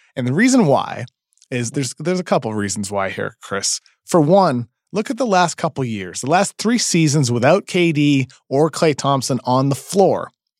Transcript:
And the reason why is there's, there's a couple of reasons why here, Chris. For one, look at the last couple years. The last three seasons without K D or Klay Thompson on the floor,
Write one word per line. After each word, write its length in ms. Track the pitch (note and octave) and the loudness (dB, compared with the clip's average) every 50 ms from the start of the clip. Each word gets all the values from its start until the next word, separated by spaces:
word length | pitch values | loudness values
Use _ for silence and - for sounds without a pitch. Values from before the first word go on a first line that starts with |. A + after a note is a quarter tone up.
| _ _ _ | _ _ _
And 100 | C3 B2 | -4 -4
the 60 | B2 C3 | -2 2
reason 340 | E3+ A#3+ C4 B3+ C4 G3+ | 2 4 4 4 4 4
why 380 | C#3+ C3 G2 - - - - A#2 - _ _ _ _ _ _ _ _ C3 | 4 4 2 2 -2 -6 -10 -10 -12 _ _ _ _ _ _ _ _ -6
is 180 | B2 A#2+ A#2 | -4 -4 -4
there's, 240 | - C#3+ C3+ B2 - - | -4 -4 -6 -6 -6 -6
there's 180 | D#3+ E3 F#3 F3+ | -4 -2 -2 -2
a 60 | F3 | -2
couple 260 | - G3+ D#3+ B2 A2+ | 0 -2 0 0 -2
of 60 | G#2+ | -2
reasons 340 | G#2+ G2+ G2 F#2 G#2+ G2+ F#2+ | -2 -2 -2 -4 -4 -6 -4
why 200 | G2+ G2 F#2+ F#2+ | -4 -4 -4 -4
here, 260 | F#2+ - G#2 G#2 - _ | -4 -6 -8 -8 -8 _
Chris. 400 | - - G2 G2 G2 - - - - _ _ _ _ | -12 -8 -6 -4 -4 -4 -4 -6 -8 _ _ _ _
For 140 | - - F3 | 0 2 2
one, 460 | D3 D3 F#3 G3+ F#3+ E3 C3 A#2+ A#2 - _ _ _ _ - | 4 4 4 4 4 4 2 0 -4 -6 _ _ _ _ -6
look 160 | G3 A3 - | -6 -4 -4
at 100 | C4 A3+ | -4 -4
the 80 | C4+ | -2
last 280 | A#3 F#3+ F3+ F3+ E3+ - | 0 2 2 2 0 -2
couple 300 | - - D#3+ - C#3+ C3 | -4 -6 -4 -4 -4 -4
years. 360 | A#2 A2 G2+ F#2+ F2 F2+ - | -4 -4 -6 -8 -10 -10 -8
The 100 | - B2+ | -2 0
last 280 | D#3+ F#3 G3+ - - - | 2 2 2 0 -2 -4
three 200 | - G#3+ B3 A3+ | -2 0 0 0
seasons 520 | - - - F3 D#3+ D3 C3 D#3 C3+ A#2 | 0 0 2 2 2 2 2 2 2 0
without 380 | A#2+ A#2+ A2+ C#3 E3+ G3+ - - | 0 2 2 4 4 2 0 -2
K 240 | - F3+ F3 E3+ D3+ | -2 0 0 0 2
D 360 | D3 D3 D3 C#3+ C3+ C3+ - - _ _ - | 2 2 2 2 0 -2 -4 -8 _ _ -4
or 220 | B2+ C#3 D#3 D#3+ | 0 0 0 0
Klay 260 | - - F3 D#3+ C#3 | 0 0 0 0 0
Thompson 420 | - - C#3 C#3 C3+ A#2 - C#3 A#2+ - | 0 0 -2 0 0 -2 -4 -4 -4 -2
on 240 | - B2+ C3 C3+ C#3 | 0 0 0 2 0
the 80 | C3+ | -2
floor, 560 | - - - - G3+ G3 D#3+ - F2 F2 - - _ _ _ _ | -4 -6 -4 0 2 2 2 2 0 -4 -8 -14 _ _ _ _